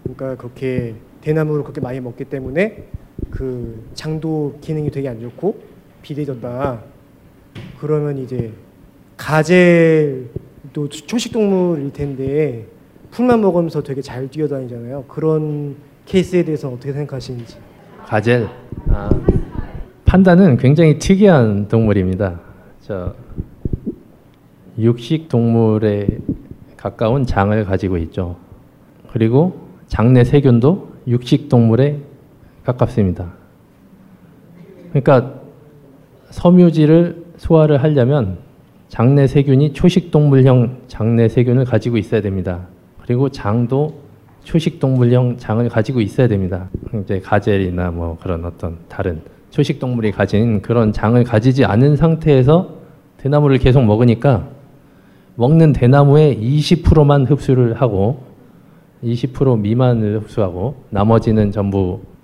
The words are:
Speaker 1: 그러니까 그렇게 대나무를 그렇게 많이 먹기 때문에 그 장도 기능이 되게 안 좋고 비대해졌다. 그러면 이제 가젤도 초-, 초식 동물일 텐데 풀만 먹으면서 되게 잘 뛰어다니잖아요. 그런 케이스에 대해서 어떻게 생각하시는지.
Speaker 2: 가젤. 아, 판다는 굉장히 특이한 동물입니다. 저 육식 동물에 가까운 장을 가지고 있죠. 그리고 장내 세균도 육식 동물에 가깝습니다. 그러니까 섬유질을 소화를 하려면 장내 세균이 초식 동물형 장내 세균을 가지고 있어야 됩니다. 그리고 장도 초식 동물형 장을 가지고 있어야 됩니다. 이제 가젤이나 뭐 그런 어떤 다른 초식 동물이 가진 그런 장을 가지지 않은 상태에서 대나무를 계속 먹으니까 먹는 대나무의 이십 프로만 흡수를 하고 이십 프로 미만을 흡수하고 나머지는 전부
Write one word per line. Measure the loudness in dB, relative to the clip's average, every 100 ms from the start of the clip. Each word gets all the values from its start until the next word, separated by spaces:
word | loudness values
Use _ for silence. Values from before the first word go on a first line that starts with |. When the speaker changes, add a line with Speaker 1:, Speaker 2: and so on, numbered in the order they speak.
Speaker 1:
그러니까 | -16 -10 -10 -10
그렇게 | -14 -10 -6 -6 -6 -12 -20 -10
대나무를 | -4 -2 -2 -4
그렇게 | -6 -8
많이 | -8 -8
먹기 | -12 -12 -12
때문에 | -10 -6 -4 -4 -6 -18 -18 -18 -14 -12
그 | -8 -8 -8 -12 -14 -18 -12
장도 | -8 -6 -4 -4 -6 -8
기능이 | -8 -6 -6
되게 | -6 -8
안 | -10
좋고 | -14 -6 -6 -6 -12 -20 _ _
비대해졌다. | -12 -8 -8 -8 -10 -6 -6 -6 -14 _ _ _ _ _ _ -20 -20 -12
그러면 | -4 -2 -2 -6
이제 | -8 -8 -8 -14 -20 _ -20 _ _ -16
가젤도 | -2 -2 2 4 6 6 4 2 0 -4 -12 -16 -18 -20 -14 -10 -10
초-, | -12 -8
초식 | -6 -4
동물일 | -2 0 0 0 -2 -6
텐데 | -8 -8 -6 -4 -2 -2 -4 -14 -20 _ _ -14
풀만 | -2 0 2
먹으면서 | 2 0 -2 -6
되게 | -8 -10
잘 | -10 -12 -10
뛰어다니잖아요. | -6 -6 -6 -10 -12 -12 -14 -12
그런 | -6 -2 -2 -4 -6 -8 -12 -20 _ -4
케이스에 | -2 0 -2
대해서 | -2 -4 -8
어떻게 | -10 -10
생각하시는지. | -8 -8 -10 -12 -14 -16 -20 -20 -20 -20 -20 -4
Speaker 2:
가젤. | -2 0 0 -2 -10 -18 -8 -2
아, | -2 0 0 0 -2 -4 -10 -12 -14 -18 _ 2
판다는 | 4 6 6 6 4
굉장히 | 4 4 4 2
특이한 | 2 4 6 6 4 0 -2
동물입니다. | 0 2 0 0 -2 -4 -6 -16 -20 -20 -20
저 | -12 -10 -10 -12 -14 -14 -14 -12 -8 -8 -8 -14 -18 _ _ _ _ _ -16 -2
육식 | -2 -2 -4 -6 -2
동물에 | -2 0 2 2 2 0 0 -2 -4 -8 -10 -14 -20 -20 -14
가까운 | -12 -4 -2 0 0
장을 | 0 0 0 -2
가지고 | -2 -2 -4
있죠. | -4 -6 -8 -10 -18 -20 -20 _ _ _ -10
그리고 | -4 0 2 0 -4 -16 -20 -8
장내 | 0 4 4
세균도 | 4 4 4 4 2 0 -6 -12 -4
육식 | -4 -2 -4 2
동물에 | 2 4 2 0 -2 -12 -20 _ _ -20 _
가깝습니다. | -8 -4 -2 0 -2 -2 -10 -18 _ _ _ _ _ -20 _ -20 -20 -20 -20 -20 -20 -20 -6
그러니까 | -2 2 2 2 -8 -20 -20 -20 -20 -20 _ _ _ _
섬유질을 | -2 4 6 6 4 4 4 2 -4 -18 -12
소화를 | 0 2 4 2
하려면 | 2 2 2 0 -2 -6 -14 _ _ _ _
장내 | 0 2 4 4
세균이 | 2 2 2 2
초식 | 2 2 2 0
동물형 | 2 4 6 6 4 2 -4 -14
장내 | -4 0 2 2
세균을 | 2 2 0 0
가지고 | -2 0 -4
있어야 | -2 -2
됩니다. | -2 -4 -6 -8 -12 -20 _ -14
그리고 | -6 -2 -2
장도 | -4 -4 -2 0 -2 -2 -6 -20 -20 _ _
초식 | -4 -2 -2 -2
동물형 | 0 2 4 4 2 -2
장을 | -4 -2 0
가지고 | -2 -2 -2
있어야 | -2 0 0
됩니다. | 0 -2 -6 -8 -12 -8 -8
이제 | -6 -6
가젤이나 | -2 -2 0 0 0 -2 -4
뭐 | -6 -8 -8
그런 | -8 -8 -8
어떤 | -10 -12 -12 -12
다른 | -8 -6 -6 -12 -20 _
초식 | -2 -2 -4
동물이 | -6 -2 -2
가진 | -2 0 0 0 0
그런 | 0 0 0
장을 | 0 2 2
가지지 | 2 2 2 2 2
않은 | 4 2 2
상태에서 | 2 0 2 4 4 2 0 -10 -20 -20 _ _
대나무를 | -2 2 2 4
계속 | 4 4 4
먹으니까 | 4 2 2 2 0 -2 -14 -20 -20 _ _ _ _ _ -2
먹는 | 2 4 4
대나무의 | 4 4 6 6 6 4 2
이십 | -2 -2 0 0
프로만 | 4 4 4 4 2
흡수를 | 0 2 2 2 0
하고 | -2 0 -2 -4 -12 -20 -20 -20 _ _ _ _
이십 | -6 -4 -6
프로 | -2 0 2
미만을 | 0 0 2 2 0 -4
흡수하고 | -4 -4 -4 -4 -8 -8 -6
나머지는 | 0 2 4 4 2 0
전부 | -2 -2 -2 -2 -6 -14 -20